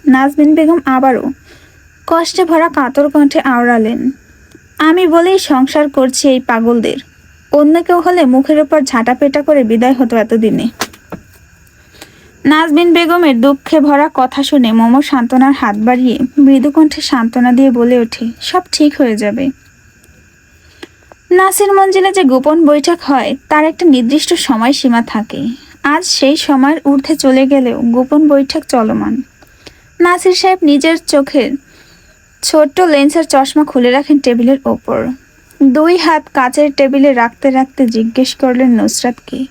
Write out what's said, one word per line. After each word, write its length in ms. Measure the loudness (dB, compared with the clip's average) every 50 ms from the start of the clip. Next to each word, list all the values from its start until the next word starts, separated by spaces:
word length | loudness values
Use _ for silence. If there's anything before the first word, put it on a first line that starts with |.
| 2
নাজমিন 480 | 2 2 2 0 0 0 2 2 2 2
বেগম 240 | 2 2 2 0 0 0
আবারও 480 | -2 0 2 2 0 0 0 -4 -8 -10 -10 _ -20 -20 -20 -20 _ _ _ _ _ _ _ _
কষ্টে 380 | -2 -2 -2 -2 -2 -2 -4 -2
ভরা 240 | 0 0 0 0 0
কাতর 420 | -2 -2 -4 -2 0 -2 -2 0
কণ্ঠে 300 | 2 2 0 2 0 0
আওড়ালেন, 720 | -2 0 -2 0 0 0 0 0 0 -2 -4 -4 -4 -6 -6 -8 _ _ -20 _ -20 _ -20 -20 _ _ _ -2
"আমি 280 | 0 0 2 2 0
বলেই 320 | 2 2 2 2 2 0 0
সংসার 500 | 0 0 0 0 0 0 0 -2 -2 0
করছি 400 | 0 0 -2 0 -2 0 0 0
এই 120 | 0 0
পাগলদের, 560 | -2 -2 -2 -2 0 0 0 0 -2 -4 -6 -8 -12 _ _ _ _ -20 -20 _ _ _
অন্য 300 | 0 2 4 4 2 0
কেউ 180 | 0 0 -2 0
হলে 240 | 0 0 0 2 2
মুখের 360 | 2 2 0 2 2 0 0
ওপর 200 | 0 0 0 -2
ঝাঁটাপেটা 600 | -2 0 -2 -2 -2 -2 -2 0 -2 -2 0 -2
করে 220 | 0 0 2 2 2
বিদায় 300 | 0 0 0 2 0 0
হতো 220 | 0 0 0 0
এতদিনে।" 520 | -2 -2 0 -2 -2 0 0 -2 -2 -4 -6 -8 -8 -14 -14 -14 -20 _ _ -18 -18 -18 _ _ _ _ _ _ _ _ _ _ _ _ _ _ -20 -20 -20 -20 -20 _ -20 _ _ 0
নাজমিন 500 | 0 2 2 2 2 2 2 2 4 2
বেগমের 460 | 2 2 2 2 2 2 2 2 2
দুঃখে 400 | 2 2 0 0 _ 0 0 2
ভরা 300 | 2 2 2 2 0 0 _
কথা 280 | -2 -2 -2 -2 -4
শুনে 300 | -4 0 0 0 2 2
মোমো 300 | 2 2 2 4 2 2
সান্ত্বনার 500 | 2 0 -2 -2 -2 0 2 2 2 2
হাত 240 | 2 0 -2 -4 -4
বাড়িয়ে 420 | -2 0 0 0 2 0 -2 0 -2 -4 -4 _ 2
মৃদু 320 | 4 4 4 4 2 0
কণ্ঠে 300 | 2 2 2 2 0 -6
সান্ত্বনা 520 | -6 -4 -2 -2 -2 -2 0 0 2 2
দিয়ে 180 | 2 4 2 2
বলে 280 | 2 2 0 2 2 0
ওঠে, 320 | 0 -4 -6 -8 -8 -8 -8 -10
"সব 220 | -12 -4 -4 -4 -4 -4
ঠিক 220 | -4 0 0 0 0 0
হয়ে 160 | -2 -2 -2
যাবে।" 340 | -2 -4 -4 -4 -4 -6 -6 -6 _ _ _ _ _ _ _ _ _ _ _ -20 _ _ _ _ _ _ _ _ _ _ _ _ _ -20 _ _ _ _ _ -20 _ _ _
নাসির 420 | 0 2 2 0 0 0 0 2
মঞ্জিলে 400 | 2 2 2 2 0 0 0 0
যে 120 | 0 0 2
গোপন 420 | 2 2 2 0 0 2 2 2
বৈঠক 320 | 2 2 2 0 -2 -2 -2
হয়, 340 | -2 -2 -2 -2 -2 -4 -6 -8 _ _
তার 160 | 0 0 0
একটা 220 | 0 -2 0 2
নির্দিষ্ট 480 | 2 2 2 2 0 -2 -2 -2 -2 -4
সময়সীমা 680 | -4 -2 -4 -2 0 0 -2 -2 0 0 0 0 0
থাকে। 460 | -2 -4 -6 -8 -8 -6 -8 -8 -8 -8 -8 -10 -16 -20 -20 -8
আজ 220 | -4 -4 -4 -2 -4
সেই 320 | -4 -2 0 0 0 0
সময়ের 440 | 0 -2 -2 0 2 2 0 0 -2 _
ঊর্ধ্বে 320 | 0 0 0 0 -2 -4
চলে 300 | 0 0 2 2 2 2
গেলেও 340 | 2 2 0 0 -2 -4 -2
গোপন 480 | -2 0 0 0 0 0 0 2 2 4
বৈঠক 360 | 2 2 0 -2 -6 -8 -6 -2
চলমান। 540 | -2 -2 0 -2 -2 -4 -4 -4 -6 -6 -8 _ _ _ -20 _ _ _ _ -20 _ _ _ _ _ -2
নাসির 340 | 0 0 0 0 0 0 0
সাহেব 240 | 2 0 0 0 2
নিজের 340 | 2 2 2 2 2 0 -2 -2 _
চোখের 440 | -2 -2 -2 -2 0 -2 -2 -2 -2 -6 -10 _ _ _ _ -20 _ _ _ _ _ _ _ _ _ _ _
ছোট্ট 380 | -6 0 2 2 2 2 0 0
লেন্সের 440 | 0 2 2 2 2 2 0 -2 -2
চশমা 400 | 0 0 0 0 0 0 -2 -2
খুলে 260 | 0 0 0 0 2
রাখেন 280 | 0 0 0 0 0 0
টেবিলের 400 | 2 0 -2 0 0 0 0 0 -2
ওপর। 440 | -6 -6 -6 _ -6 -6 -4 -4 -6 -8 -12 _ _ _ _ _ _ _ _
দুই 340 | 0 2 2 2 2 2 0
হাত 320 | 0 0 0 -2 -2 -4 -6 _
কাচের 360 | -4 -4 -2 0 0 0 0 0
টেবিলে 380 | 0 -2 0 2 2 2 2 2
রাখতে 360 | 2 -2 -2 -4 _ -2 0
রাখতে 360 | 0 0 -2 -2 _ -2 -2
জিজ্ঞেস 480 | -2 0 -2 -4 -2 -2 -2 -2 -2 -2
করলেন 460 | -2 -2 -2 0 0 2 2 2 2
নুসরাতকে 640 | 0 -2 -4 -4 -6 -6 -6 -8 _ -12 -10 -10 -10 -10